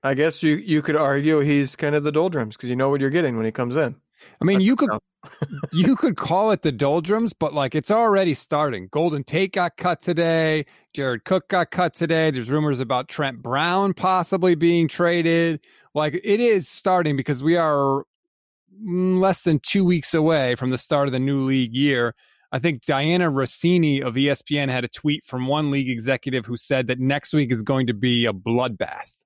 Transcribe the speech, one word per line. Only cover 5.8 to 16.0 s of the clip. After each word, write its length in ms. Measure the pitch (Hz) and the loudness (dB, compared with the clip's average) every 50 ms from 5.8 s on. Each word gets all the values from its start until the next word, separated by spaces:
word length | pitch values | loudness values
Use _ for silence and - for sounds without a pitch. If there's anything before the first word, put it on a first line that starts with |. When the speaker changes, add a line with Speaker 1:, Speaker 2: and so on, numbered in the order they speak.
| 185 220 277 | 4 4 4
Speaker 2:
could 220 | - - 294 185 - | 2 2 -2 -2 -2
call 320 | - - 160 185 208 220 | -4 -2 0 2 2 2
it 100 | 208 - | 0 0
the 120 | - 156 135 | 0 -2 -2
doldrums, 600 | 107 143 139 147 170 160 165 202 220 233 220 - | 0 0 2 2 0 0 0 0 0 0 -2 -2
but, 220 | _ 165 151 139 | _ -4 -4 -2
like, 200 | 151 139 131 - | -2 -2 0 -2
it's 160 | 156 151 - | -4 -2 0
already 440 | 208 220 233 226 202 196 190 180 147 | 2 2 4 4 4 4 2 2 0
starting. 540 | - - - - 147 151 147 123 98 92 92 - | -2 -4 -4 -2 0 0 0 -2 -6 -10 -6 -4
Golden 320 | 147 160 175 156 143 135 | -2 0 0 -2 -2 -6
Tate 300 | - - 160 190 190 - | -4 -2 -2 -2 -2 -2
got 240 | 196 180 170 _ - | -2 -2 -2 _ -4
cut 240 | - 180 175 - - | -2 -2 -2 -2 -2
today. 640 | - - 156 170 165 165 160 160 156 156 156 147 _ _ _ _ _ _ | -4 -2 0 2 2 2 2 2 2 0 -2 -4 _ _ _ _ _ _
Jared 320 | - 139 131 123 113 _ | -4 -4 -2 -4 -4 _
Cook 240 | - 185 190 - _ | 0 -2 -2 0 _
got 220 | - 180 170 - | 0 0 0 0
cut 240 | - - 180 165 - | 0 -2 -2 -2 -2
today. 360 | - 170 156 165 160 160 160 | -2 -2 0 2 2 2 2
There's 200 | 143 127 117 107 | 0 -2 -4 -2
rumors 300 | 131 156 151 151 139 123 | 0 0 2 0 0 -2
about 280 | 131 113 131 123 131 - | -2 -2 -2 -2 -2 -4
Trent 320 | - - 151 135 127 - | -6 -6 -4 -4 -6 -8
Brown 540 | 131 117 123 139 156 170 175 190 196 196 185 | -8 -4 -2 0 0 2 2 2 2 0 -2
possibly 600 | - - 185 185 185 175 - - 185 175 185 175 | 0 0 0 0 0 0 0 -2 0 2 2 2
being 340 | 156 160 170 170 170 165 151 | 4 4 2 4 4 2 0
traded. 720 | - - 185 170 170 175 165 165 165 165 170 165 160 147 _ _ _ _ _ _ _ | 0 0 0 0 2 2 2 2 2 2 2 0 -2 -4 _ _ _ _ _ _ _
Like, 260 | 147 | -2